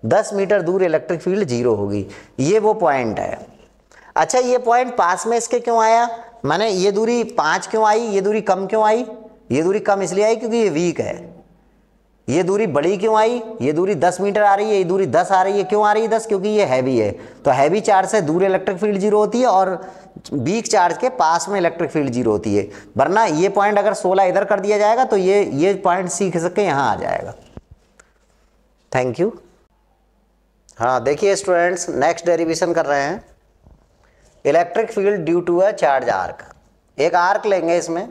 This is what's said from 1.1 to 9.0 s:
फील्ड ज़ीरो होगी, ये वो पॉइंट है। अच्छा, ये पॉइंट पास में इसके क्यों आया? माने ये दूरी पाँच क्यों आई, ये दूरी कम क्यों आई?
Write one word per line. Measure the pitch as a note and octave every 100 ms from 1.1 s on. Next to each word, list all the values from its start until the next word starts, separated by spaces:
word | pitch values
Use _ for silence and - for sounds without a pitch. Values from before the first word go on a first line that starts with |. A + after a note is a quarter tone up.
| E3+
फील्ड | F3+ G3 F3+
ज़ीरो | A#2+ A#2+
होगी, | G#2 G2+ G2+ F#2+ - - -
ये | C#3 G#3+
वो | G#3+
पॉइंट | G#3+ E3+ C3+ A#2 G2
है। | F#2+ F#2+ - _ _ _ _ - - -
अच्छा, | D#3+ B3+
ये | B3 B3
पॉइंट | A#3+ A#3+ B3+ A3
पास | F3 F#3 A3
में | A#3
इसके | A3+ B3
क्यों | A#3+ A3+
आया? | A3 A3+ A#3+ - - -
माने | C3+ E3 A3
ये | F#3+ F#3+
दूरी | G3 A3+ A#3+ A3+
पाँच | A#3 D3+ F3+ F#3+
क्यों | A3 G#3+
आई, | A3
ये | A#3 G3
दूरी | F#3+ G#3+
कम | G3+ F#3+ F#3+
क्यों | A3
आई? | G#3+ A3+